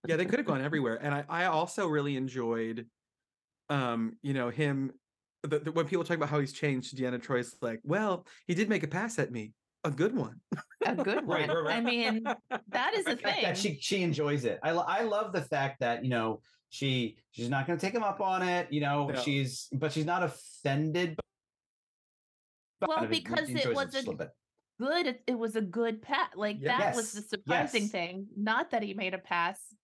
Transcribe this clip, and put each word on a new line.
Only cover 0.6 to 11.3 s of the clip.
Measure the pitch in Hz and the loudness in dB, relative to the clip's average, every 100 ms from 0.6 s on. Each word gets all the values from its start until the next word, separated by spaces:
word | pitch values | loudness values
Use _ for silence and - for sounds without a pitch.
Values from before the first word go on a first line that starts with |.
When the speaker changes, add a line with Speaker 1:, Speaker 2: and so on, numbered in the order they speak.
Speaker 1:
everywhere. | 143 151 123 113 | 2 2 2 0
And | 143 | 0
I, | 143 147 | -2 0
I | 165 | 2
also | 185 160 175 - 185 | 4 4 2 0 2
really | 151 143 135 | 2 2 0
enjoyed, | 131 127 117 113 113 113 117 _ _ _ _ _ _ _ - | -2 -2 0 0 0 -4 -8 _ _ _ _ _ _ _ -2
um, | 143 127 117 113 113 | 0 2 0 -2 -4
you | 143 | -2
know, | 135 120 | 0 0
him, | 117 147 139 135 - _ _ _ _ | 2 2 2 -2 -6 _ _ _ _
the, | 151 151 | -2 0
the, | 151 | 2
when | 165 151 | 0 2
people | 180 | 0
talk | 165 170 | 0 0
about | 147 | 2
how | 151 | 0
he's | 139 | 0
changed, | - 147 131 - 131 | -2 0 0 -4 -4
Deanna | 127 123 | -2 -2
Troy's | 120 127 120 - | 0 0 0 -4
like, | 120 113 | -4 -4
"Well, | 143 190 214 180 - - - | 0 2 2 0 -4 -14 -2
he | |
did | 175 208 | 0 2
make | 202 | 2
a | 147 | 0
pass | 165 226 226 | -2 -2 -2
at | 131 | -2
me. | 120 107 _ _ _ | -2 -8 _ _ _
A | 160 | -4
good | 135 196 240 | 2 2 2
one." | 113 - _ | -4 -8 _
<laughs> | - - - - | -8 -8 -2 0
Speaker 2:
A | |
good | 214 196 269 | 2 0 0
Speaker 3:
Right, | 302 | 0